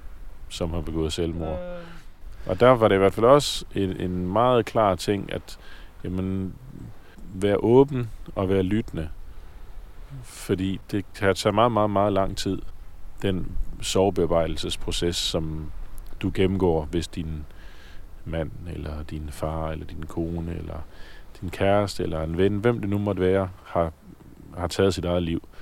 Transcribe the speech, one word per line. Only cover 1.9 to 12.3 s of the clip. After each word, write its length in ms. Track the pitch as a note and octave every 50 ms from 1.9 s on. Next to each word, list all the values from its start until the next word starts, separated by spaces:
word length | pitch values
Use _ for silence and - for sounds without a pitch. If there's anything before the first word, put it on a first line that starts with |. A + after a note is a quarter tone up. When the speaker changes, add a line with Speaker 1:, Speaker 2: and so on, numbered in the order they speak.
| - - - - - - - - - - - -
Speaker 1:
Og 100 | F#2 -
der 80 | A#2+ B2+
var 180 | C3 A2+ A2+ G2+
det 60 | G2+
i 40 | F#2+
hvert 140 | G2 G2 -
fald 120 | G#2+ A2+
også 380 | B2 C#3+ D3 - - - - - - -
en, 160 | G2+ G2 F#2 F#2 G2
en 260 | F#2+ F2+ F2+ F2+ F2+ F2+
meget 340 | G2 A2+ B2 B2+ B2+ A#2 G#2+
klar 280 | - - A#2+ G#2+ G2 F#2
ting, 380 | - - G#2 G2+ G2+ - -
at, 260 | - - - - - - - - - - - - - - -
jamen, 480 | F2 F#2 F#2 F#2 F#2+ F#2+ F#2+ F#2 F#2 - - - - - - - - - - - - - - - - -
vær 200 | F#2+ G2+ G2+ G2+
åben 540 | - - A2 A#2+ C3 C#3 C#3+ C#3+ B2 A#2+ A2 - - - - -
og 140 | G#2 G2 F#2
vær 140 | G2 F#2+
lyttende. 460 | F#2 F2+ G#2 A2 - - - E2 D#2 D#2 - - - - - - - - - - - - - - - - - - - - C#3 C3
Fordi 580 | A#2 - - - - - G2+ F#2 G2 F#2+ F#2+ - - -
det 140 | G#2+ G2+ - - - -
kan 160 | G#2 G2 F#2+
tage 180 | - - G#2+
meget, 200 | G2+ G#2+ A#2 A#2+
meget, 180 | A2+ G#2 G#2+ G#2
meget 220 | G2+ G2 G2+ G#2
lang 240 | G2 G2 G2 G2